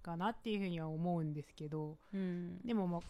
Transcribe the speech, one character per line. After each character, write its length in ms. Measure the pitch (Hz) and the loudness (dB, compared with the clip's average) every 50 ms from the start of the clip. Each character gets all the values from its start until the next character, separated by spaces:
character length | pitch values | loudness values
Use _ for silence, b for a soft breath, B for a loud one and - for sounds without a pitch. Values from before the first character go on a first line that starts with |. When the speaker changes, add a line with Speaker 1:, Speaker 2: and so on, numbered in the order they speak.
| - | -8
Speaker 1:
か 140 | 175 170 165 | -6 -2 0
な 120 | 175 220 | 0 0
っ 60 | 233 - | 0 0
て 140 | - 233 | -2 0
い 60 | 214 202 | 0 2
う 20 | |
ふ 40 | 196 | 2
う 40 | 185 | 2
に 120 | 175 165 | 0 0
は 100 | 160 156 | 0 -2
思 280 | 156 156 170 175 175 170 | 0 0 2 2 4 4
う 60 | 160 | 2
ん 100 | 156 147 | 2 0
で 80 | 147 | -2
す 140 | 143 - - | -4 -8 -8
け 140 | - 156 151 | -8 -6 -4
ど、 280 | 151 156 151 151 156 - - - - | -2 -2 -2 -2 -6 -10 -10 -6 -2
Speaker 2:
う 40 | 190 | 0
ん。 420 | 190 180 175 175 175 175 175 185 185 | 0 0 0 -2 -4 -4 -6 -6 -2
Speaker 1:
で 120 | 233 233 | 0 2
も、 100 | 214 190 | 4 4
ま 120 | 180 175 170 | 4 2 0
あ、 20 | - - | -2 -2